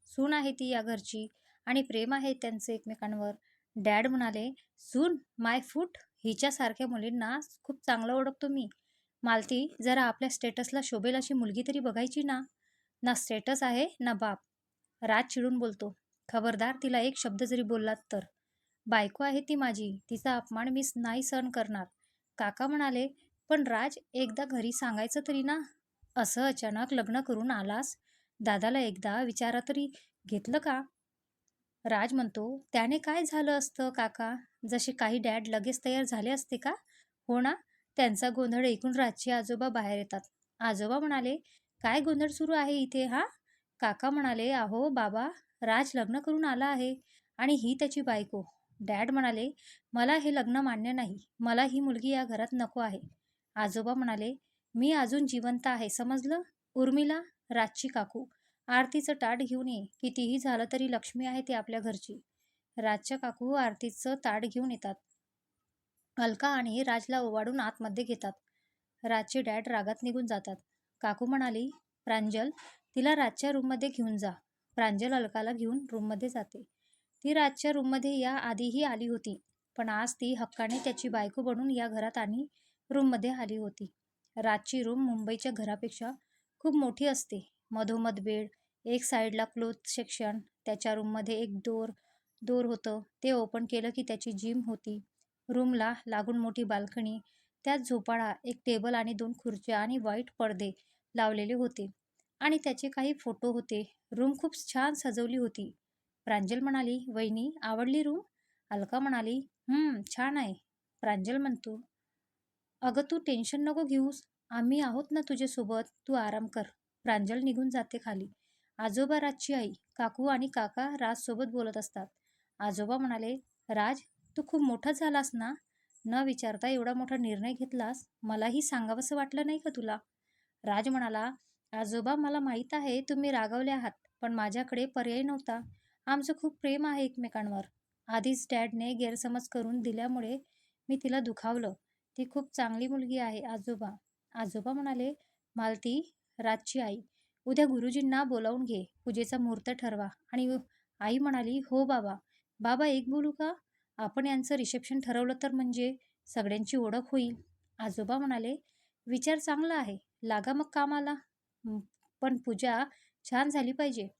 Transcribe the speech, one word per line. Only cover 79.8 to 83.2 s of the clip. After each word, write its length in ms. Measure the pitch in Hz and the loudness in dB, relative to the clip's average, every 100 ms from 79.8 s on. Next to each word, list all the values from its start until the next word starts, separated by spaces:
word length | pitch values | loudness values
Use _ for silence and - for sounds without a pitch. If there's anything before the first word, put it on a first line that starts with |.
| 220 | -2
आज 240 | 214 240 | 0 -2
ती 200 | - 240 | -2 -2
हक्काने 460 | 247 226 - 220 254 | 0 -2 -2 -2 0
त्याची 260 | 269 254 254 | -2 -2 -2
बायको 320 | 220 208 233 | 0 -2 -2
बनून 300 | 247 233 269 | -2 0 0
या 160 | 254 233 | 0 -2
घरात 300 | 220 220 233 | -2 -2 -2
आणि 280 | 208 226 294 _ _ _ _ | -2 -2 -4 _ _ _ _
रूममध्ये 400 | 277 269 240 | 4 4 4